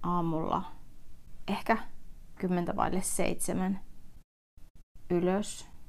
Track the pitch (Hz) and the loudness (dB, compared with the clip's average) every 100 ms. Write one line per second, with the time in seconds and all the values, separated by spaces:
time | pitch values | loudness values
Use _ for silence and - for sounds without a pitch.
0 | 170 175 165 160 - 180 185 - - - | 4 4 4 2 2 0 0 -8 -10 -8
1 | - - - - - 208 - 226 - - | -8 -8 -8 -4 -2 0 4 2 2 -4
2 | - - - - 185 180 170 - - 190 | -8 -10 -12 -4 0 2 2 2 4 2
3 | - - - - - 180 185 196 - - | 2 4 4 4 0 2 2 0 -4 -8
4 | - - - _ _ - - - - - | -10 -12 -18 _ _ -18 -18 -16 -18 -12
5 | - 175 175 190 214 - - - | 0 2 4 2 0 -8 -12 -12